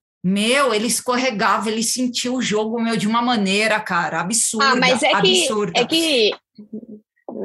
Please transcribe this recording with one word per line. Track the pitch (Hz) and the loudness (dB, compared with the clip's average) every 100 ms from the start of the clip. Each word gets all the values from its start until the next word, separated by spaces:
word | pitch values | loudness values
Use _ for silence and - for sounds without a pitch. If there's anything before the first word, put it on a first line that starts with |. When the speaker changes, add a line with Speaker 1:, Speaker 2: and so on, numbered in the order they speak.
| _ _ 180 | _ _ -2
Speaker 1:
Meu, | 202 220 269 269 | 0 2 2 2
ele | 214 233 | 0 0
escorregava, | - - 247 262 208 220 214 214 | -2 -2 0 0 0 0 0 0
ele | 220 | -2
sentiu | 220 240 247 - 247 | -2 -2 -4 -4 -4
o | 254 | -2
jogo, | 185 208 220 233 | -2 -2 -2 -2
meu, | 226 220 | -2 0
de | 208 | 0
uma | 233 | 0
maneira, | 247 233 190 202 220 208 | 2 0 2 2 2 0
cara, | 214 175 156 160 | -2 -2 -2 -4
absurda, | 180 226 - 226 269 | -2 -2 -2 0 2
Speaker 2:
Ah, | 254 | 4
mas | 254 254 | 4 2
é | 277 | 2
que, | 330 | 2
Speaker 1:
absurda. | 381 370 302 214 196 233 | 4 2 2 0 -2 0
Speaker 2:
é | 240 | 0
que | 330 330 262 208 - _ - 208 214 - 214 _ _ - - | 0 2 2 2 0 _ -20 -16 -16 -14 -20 _ _ -14 -8